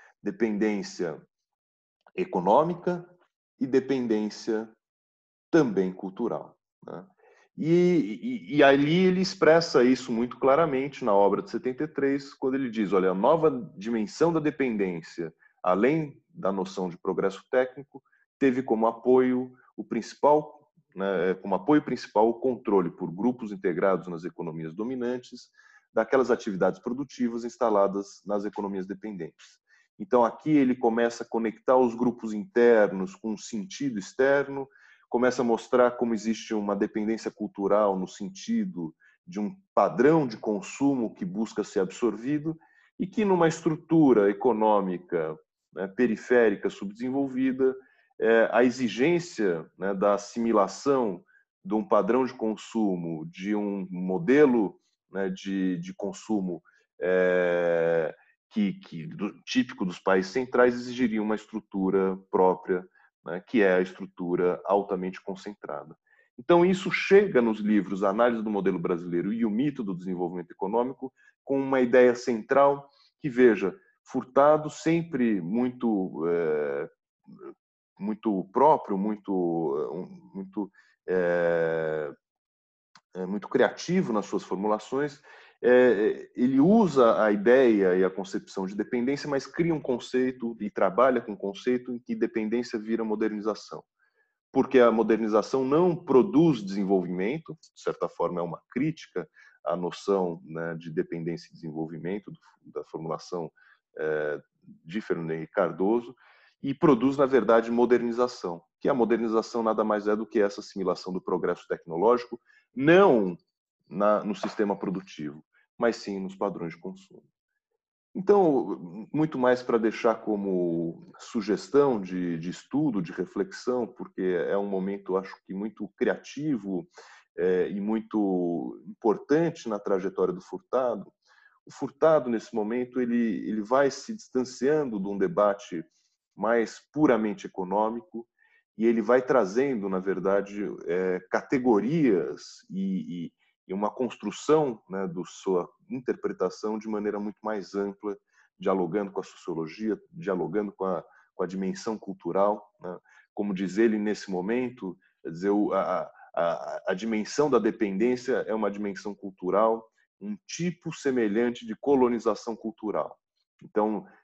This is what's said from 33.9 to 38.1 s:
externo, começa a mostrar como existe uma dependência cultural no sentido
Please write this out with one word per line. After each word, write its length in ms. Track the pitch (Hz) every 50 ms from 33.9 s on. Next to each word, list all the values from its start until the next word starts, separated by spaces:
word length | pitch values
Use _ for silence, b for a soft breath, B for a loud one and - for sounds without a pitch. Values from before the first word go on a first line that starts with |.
| 113 98
externo, 680 | 92 - - - 131 139 139 143 135 135 139 139 135 b b b b b b b b _
começa 300 | - 120 127 127 123 -
a 40 | 123
mostrar 480 | 117 113 110 - - 131 123 123 120
como 200 | 120 - 123 117
existe 400 | 113 101 104 113 107 - - -
uma 240 | 110 107 101 101 101
dependência 540 | 98 107 101 - 110 104 107 113 107 - 107
cultural 680 | - - 107 95 - 101 98 95 101 107 107 101 95 95
no 80 | 92
sentido 880 | -